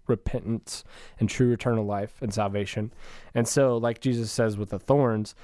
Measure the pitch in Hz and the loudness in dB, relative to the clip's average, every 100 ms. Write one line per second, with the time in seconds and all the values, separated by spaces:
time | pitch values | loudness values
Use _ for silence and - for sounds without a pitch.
0 | - 117 - 127 104 113 - - - - | -2 -2 -2 -4 -4 -4 -6 -14 -14 -20
1 | - - 107 - 123 120 127 113 104 101 | -20 -4 -2 2 2 2 2 0 0 -2
2 | 104 - 110 104 101 101 101 - 107 - | -6 -6 -4 -2 0 0 -4 -4 -6 -8
3 | - - - 120 117 - 135 120 117 117 | -16 -16 -4 -2 2 4 4 4 0 0
4 | 131 120 110 - 113 101 104 98 - 143 | 0 0 0 0 0 0 -4 -4 2 4
5 | 127 110 104 - | 4 2 -2 -10